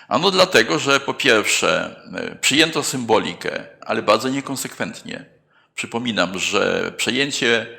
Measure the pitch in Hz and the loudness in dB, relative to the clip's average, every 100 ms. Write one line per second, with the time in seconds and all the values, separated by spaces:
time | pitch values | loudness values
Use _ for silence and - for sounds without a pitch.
0 | - 120 180 185 180 120 117 160 135 135 | -2 0 2 4 4 6 4 2 2 2
1 | - 127 131 113 98 - 85 82 82 - | 0 -2 4 4 4 2 2 2 -2 -10
2 | - 90 82 82 - 135 160 160 135 131 | -12 -10 -10 -4 0 2 2 2 -4 -4
3 | 113 110 90 87 - - - - - 107 | 2 2 0 -6 -8 -8 -10 -14 -6 -2
4 | 95 107 127 135 135 135 - - 104 - | 2 2 2 -4 -6 -8 -8 -8 -8 -10
5 | - - - _ _ _ _ - - 117 | -14 -14 -16 _ _ _ _ -10 -6 -6
6 | 123 101 87 92 87 98 95 90 90 - | -4 -2 -2 -2 -2 0 2 0 -4 -4
7 | - 120 143 139 123 117 113 | -4 -2 -2 0 2 2 0